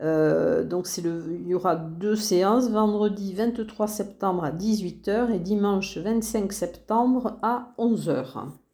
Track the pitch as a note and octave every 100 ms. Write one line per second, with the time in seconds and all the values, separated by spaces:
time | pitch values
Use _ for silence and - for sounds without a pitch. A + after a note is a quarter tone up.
0 | D#3+ D#3+ D#3 D#3+ E3 E3 D#3+ F3 F3+ -
1 | E3+ E3+ D#3+ F3 F3 F3+ F#3 E3 E3 E3
2 | G#3 G#3+ G#3+ F3+ F#3+ A#3 B3 G#3+ G#3+ G#3
3 | G#3 G3+ G3 F#3 A#3+ A#3 A3 - G#3+ G#3+
4 | G3+ - G3 F3+ D3+ D#3+ G#3+ G#3+ F3+ -
5 | - G#3+ A#3+ G3+ F3 G#3 G3+ F#3+ F#3+ -
6 | F#3 A3+ A3 G#3+ G3 - F3 - - A3
7 | B3 B3+ B3 - A3 A#3+ - - A#3 G#3
8 | D3+ C3 - - A#2+ - _